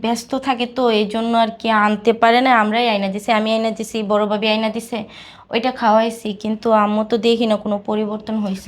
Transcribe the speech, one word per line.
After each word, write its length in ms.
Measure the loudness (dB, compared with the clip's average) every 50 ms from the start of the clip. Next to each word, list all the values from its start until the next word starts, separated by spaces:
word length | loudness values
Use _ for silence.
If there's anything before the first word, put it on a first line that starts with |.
ব্যস্ত 300 | -2 -2 -2 -4 -4 -6 -6
থাকে 300 | -4 -2 -2 -2 -2 -2
তো, 180 | -6 -2 0 2 2
এই 160 | 2 2 0
জন্য 280 | 0 -2 -4 -2 0 2
আর 140 | 2 2 0 -2 -4
কি 80 | -2 0
আনতে 420 | 2 2 4 2 2 2 2 2 2
পারে 260 | 4 4 4 4 6
না, 100 | 4 4 4 4
আমরাই 280 | 4 2 2 0 0 0
আইনা 180 | 0 0 -2
দিছি, 220 | -2 -4 -4 -2 0
আমি 180 | 0 0 2 0
আইনা 200 | 0 0 0 -2
দিছি, 260 | -4 -6 -8 -6 -6 -6 -2
বড় 200 | 0 0 2 2
ভাবি 220 | 0 -2 0 0
আইনা 220 | 0 0 0 0 -2
দিছে, 280 | -4 -6 -8 -8 -8 -10 -10 -10 -14 -20 -20 -20 -20 -20 -10 -4
ওইটা 220 | -4 -2 -2 -2
খাওয়াইছি, 580 | -4 0 2 4 4 4 2 0 -4 -6 -8 -8 -8
কিন্তু 340 | -6 -6 -6 -6 -2 0 2
আম্মু 300 | 2 4 4 2 0 -2 -2
তো 120 | 0 -2
দেখি 280 | 0 2 2 2 2 2
না 80 | 0 0
কোনো 220 | -2 -2 -4 -6 -4
পরিবর্তন 560 | -4 -4 -2 -2 -2 -4 -6 -8 -8 -6 -4 -4
হয়েছে। 260 | -2 -4 -4 -2 2